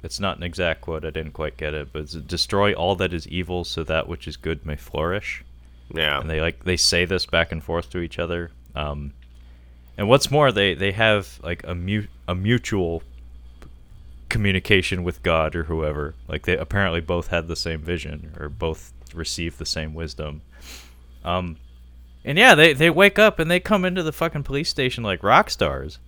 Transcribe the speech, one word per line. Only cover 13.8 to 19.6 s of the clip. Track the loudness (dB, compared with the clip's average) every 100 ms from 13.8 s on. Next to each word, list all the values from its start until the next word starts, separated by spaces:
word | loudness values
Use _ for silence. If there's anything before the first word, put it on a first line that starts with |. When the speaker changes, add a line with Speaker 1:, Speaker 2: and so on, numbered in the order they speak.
| -20 -20 -20 -18 -4
Speaker 1:
communication | 0 2 2 4 4 4 -2
with | -4 -2
God | 2 4 2 0
or | -2
whoever. | -2 -2 -2 -6 -10 -8
Like, | -6
they | 0 0
apparently | 0 0 2 0
both | 0 -2 0
had | -2 -2
the | -4
same | -4 -6
vision | -4 -4 -6 -10 -12 -10
or | -10
both | -4 -4 -4 -12 -20 -16
received | -10 -8 -6 -6
the | -6